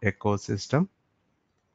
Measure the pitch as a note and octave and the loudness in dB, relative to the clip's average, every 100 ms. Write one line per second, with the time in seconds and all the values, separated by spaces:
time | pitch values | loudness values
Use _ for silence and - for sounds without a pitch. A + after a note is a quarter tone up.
0 | G#2 - G#2 G2+ - G2+ - C#3 F#3+ _ | -2 0 0 0 -2 -6 0 0 0 _
1 | _ _ _ _ _ _ _ | _ _ _ _ _ _ _